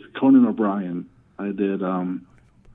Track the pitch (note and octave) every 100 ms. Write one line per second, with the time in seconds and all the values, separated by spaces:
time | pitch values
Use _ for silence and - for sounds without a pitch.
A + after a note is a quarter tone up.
0 | - - C3+ C3+ A#2+ G#2+ G#2 G2+ F2+ F2
1 | - _ _ - G2+ G2 G2 F#2+ F#2 F#2
2 | F2+ F#2 - _ _ _ _